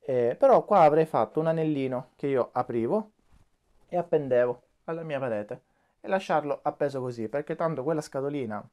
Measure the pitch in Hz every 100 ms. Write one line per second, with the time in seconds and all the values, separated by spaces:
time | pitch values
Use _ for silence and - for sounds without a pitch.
0 | - 127 120 147 269 208 - 202 156 156
1 | 160 139 110 - 160 165 156 147 131 127
2 | - _ 143 135 113 - 123 120 117 202
3 | 208 _ _ - _ _ _ _ _ 175
4 | 175 156 139 123 123 123 _ _ - 165
5 | 160 139 131 107 104 - _ _ _ _
6 | - 190 196 156 143 139 147 - 147 135
7 | 127 117 107 135 151 156 165 147 131 160
8 | 147 139 139 147 120 104 -